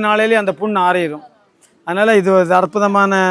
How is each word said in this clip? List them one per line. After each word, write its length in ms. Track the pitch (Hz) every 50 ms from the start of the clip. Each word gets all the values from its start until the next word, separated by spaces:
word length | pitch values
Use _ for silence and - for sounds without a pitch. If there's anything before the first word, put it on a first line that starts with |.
| 214
நாளையிலேயே 320 | 214 214 214 220 220 226 220
அந்த 120 | 202 190 180 -
புண்ணு 200 | 196 214 208 196 180 180
ஆறிடும். 360 | 180 180 170 156 147 151 147 - _ _ _ _ _ _ _ _ _ _ -
அதனால 280 | 165 175 190 214 220 226 202
இது 100 | 180 190 190
ஒரு 160 | 185 180 165 180 185
அற்புதமான 540 | 185 160 - 214 202 202 202 202 196 196 196 190 190 185